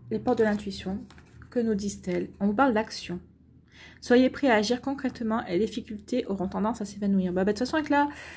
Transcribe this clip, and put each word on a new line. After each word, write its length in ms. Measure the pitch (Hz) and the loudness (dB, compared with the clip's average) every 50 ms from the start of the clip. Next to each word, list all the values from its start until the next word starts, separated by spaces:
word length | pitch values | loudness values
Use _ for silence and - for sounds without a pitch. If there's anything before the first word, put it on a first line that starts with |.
| - - | -8 -6
les 100 | 220 220 | -6 -2
portes 180 | - 254 240 233 | 0 0 2 4
de 60 | 220 | 2
l'intuition. 600 | 214 208 208 - 202 196 - - 185 196 208 - - - - - - - - - - | 2 2 -2 -4 -8 -10 -6 -6 -6 -6 -6 -8 -12 -18 -20 -20 -20 -20 -20 -20 -4
Que 100 | - 247 | -2 0
nous 140 | 226 226 214 | 0 0 0
disent-elles ? 560 | 196 208 202 196 - - 190 175 175 185 - - - | -2 -2 -4 -6 -6 -4 -4 -2 -2 -4 -6 -4 -2
On 60 | 202 | 0
vous 80 | 208 208 | 0 4
parle 180 | 247 277 269 | 4 4 4
d'action. 480 | 214 214 214 - - - - - 180 180 - - _ _ - - - - _ _ - - - - - - | 4 2 -2 -2 -8 -12 -8 -8 -8 -10 -10 -14 _ _ -20 -20 -20 -20 _ _ -20 -20 -20 -20 -20 -16
Soyez 300 | - - 240 247 262 - | 0 4 6 6 6 6
prêts 180 | - - 285 262 | 4 2 4 4
à 60 | 220 | 4
agir 260 | 208 208 214 240 247 | 4 4 2 0 -2
concrètement 640 | - 269 277 277 - 247 - - 226 220 220 240 - | -2 -4 -4 -2 -4 -6 -4 -4 -4 -2 -2 -2 -2
et 120 | - 175 185 | -2 0 0
les 80 | 220 | 0
difficultés 580 | 214 - 233 - - 214 202 - - 247 254 - | 0 -2 -8 -8 -8 -12 -12 -6 -4 -2 -2 -2
auront 220 | - 196 190 - 196 | -2 -4 -4 -4 -4
tendance 320 | - 190 202 220 247 233 | -2 -2 -2 -2 -2 -4
à 40 | 208 | -6
s'évanouir. 480 | 202 - 202 208 196 196 190 185 180 | -8 -6 -2 0 2 2 4 2 2
Bah, 120 | 175 185 190 | 0 2 2
bah, 80 | 208 | 2
de 60 | 214 - | 2 0
toute 80 | 247 | -2
façon, 100 | 247 - | 0 0
avec 140 | 311 302 302 | -2 0 2
là, 180 | 285 285 294 294 - - - - - | 4 4 4 2 -2 -8 -16 -16 -16